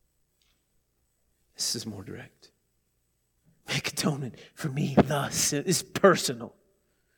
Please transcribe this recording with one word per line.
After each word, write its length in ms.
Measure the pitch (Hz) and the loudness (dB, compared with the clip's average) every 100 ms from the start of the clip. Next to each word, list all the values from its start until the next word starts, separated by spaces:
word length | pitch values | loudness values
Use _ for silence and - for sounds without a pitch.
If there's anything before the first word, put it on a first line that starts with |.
| _ _ _ _ _ _ _ _ _ _ _ _ _ _ _ - | _ _ _ _ _ _ _ _ _ _ _ _ _ _ _ -8
This 180 | - | -6
is 120 | 120 110 | -6 -8
more 160 | 101 | -10
direct. 480 | 95 92 - _ - _ _ _ _ _ _ _ _ _ _ _ - | -12 -14 -16 _ -20 _ _ _ _ _ _ _ _ _ _ _ -6
"Make 200 | 139 - | -4 -4
atonement 480 | - 180 139 131 - - | -2 -2 -2 -6 -12 -18
for 160 | - 156 | -8 -6
me, 240 | 131 - | -2 0
the 380 | 135 131 147 131 | 4 4 2 -2
sin." 320 | - - 147 160 | -2 0 0 2
It's 160 | 175 | 0
personal. 760 | - - 202 170 - 117 113 - _ _ _ _ _ | 0 6 6 6 2 -4 -10 -16 _ _ _ _ _